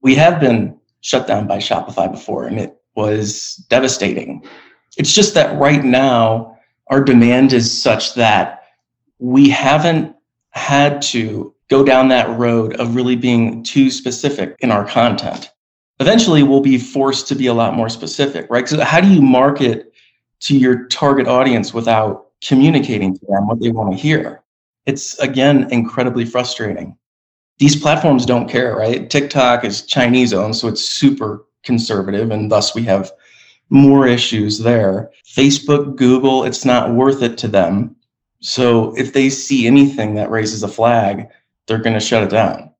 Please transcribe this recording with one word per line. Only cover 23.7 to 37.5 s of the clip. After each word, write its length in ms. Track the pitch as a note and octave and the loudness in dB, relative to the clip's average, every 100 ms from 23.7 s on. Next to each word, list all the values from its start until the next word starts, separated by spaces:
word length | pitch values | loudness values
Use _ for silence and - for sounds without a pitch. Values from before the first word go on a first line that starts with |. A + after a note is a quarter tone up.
want 220 | A2+ G#2 | -4 -4
to 40 | F#2+ | -4
hear? 460 | D3+ D#3 - - _ _ _ _ | -2 -2 -4 -14 _ _ _ _
It's, 320 | - C#3 - - | -8 -8 -8 -6
again, 480 | C3+ C3 C#3 C#3 A#2+ | -6 0 2 2 0
incredibly 540 | A#2+ A2+ - B2+ A#2 | -2 -4 -4 -4 -4
frustrating. 720 | A2+ B2 B2 - A2 E2+ - - _ _ _ _ _ _ | -4 -4 -6 -6 -8 -8 -12 -18 _ _ _ _ _ _
These 220 | C#3+ D3+ | 2 2
platforms 460 | D3+ D3+ E3+ C3 A#2+ | 0 0 2 0 2
don't 220 | B2 - | -2 -2
care, 260 | B2+ B2 | -4 -4
right? 340 | G#2 A2 B2 - | -2 -4 -4 -4
TikTok 560 | D3 C#3+ C#3+ B2+ B2 | -4 -2 0 2 2
is 220 | A#2 G2 - | -2 -8 -6
Chinese 480 | - B2 B2+ B2 | -2 2 2 2
owned, 220 | G2 G#2+ A2 | 0 -4 -4
so 100 | A#2 | -6
it's 180 | G#2 | -6
super 640 | - - C#3 C#3+ A2 F2+ _ _ | -8 0 0 0 -6 -10 _ _
conservative, 680 | - A#2+ A2+ G#2 G2 G2+ A2+ | -4 -2 -2 -4 -4 -4 -4
and 180 | G#2+ G#2+ | -4 -2
thus 240 | G#2+ - | -2 -2
we 80 | A2+ | -4
have 300 | A#2 G2 F#2+ - _ _ _ _ _ | -2 -2 -2 -14 _ _ _ _ _
more 380 | C#3 C#3 C#3 C3 | 6 8 6 4
issues 500 | B2 - A2+ G#2 G#2 | 2 0 -2 -2 -2
there. 540 | A2+ A#2+ G2+ F#2+ A2+ _ | 0 0 0 -2 -8 _
Facebook, 680 | _ - C#3 C#3+ - D3 C#3+ | _ 0 2 2 0 -2 -2
Google, 480 | C3 B2+ B2+ C3+ C3 | 0 2 4 2 0
it's 220 | B2+ B2+ | -2 -4
not 260 | C3+ B2 - | 0 0 0
worth 320 | A#2 C3 C3+ | 2 2 0
it 160 | A#2+ A#2 | -4 -4
to 80 | |
them. 460 | A#2 | -2